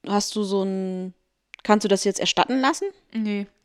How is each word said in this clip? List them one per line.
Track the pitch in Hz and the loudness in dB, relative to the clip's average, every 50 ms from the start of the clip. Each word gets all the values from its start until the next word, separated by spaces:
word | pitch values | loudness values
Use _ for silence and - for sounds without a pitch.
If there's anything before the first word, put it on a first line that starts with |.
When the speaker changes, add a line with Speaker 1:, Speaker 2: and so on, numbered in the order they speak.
| - - | -6 -2
Speaker 1:
hast | 202 202 208 - - | 0 0 0 -2 -2
du | 214 208 | -4 -2
so | 190 196 196 190 | -2 0 -2 0
ein, | 196 190 190 190 185 185 185 185 185 - _ _ _ _ _ _ _ - - - | -2 -2 -4 -4 -4 -6 -6 -8 -10 -12 _ _ _ _ _ _ _ -18 -4 2
kannst | - 214 214 - | 4 4 4 4
du | 202 | 4
das | 196 190 - | 2 2 2
jetzt | 202 196 - | 0 -2 0
erstatten | - - - 180 - - 254 262 | 0 0 2 2 2 2 2 2
lassen? | 254 277 330 - 392 403 - _ _ _ | 2 2 0 0 -4 -8 -8 _ _ _
Speaker 2:
Nee, | - 226 214 208 208 202 202 - _ _ | -6 -4 -2 -2 -2 -4 -6 -8 _ _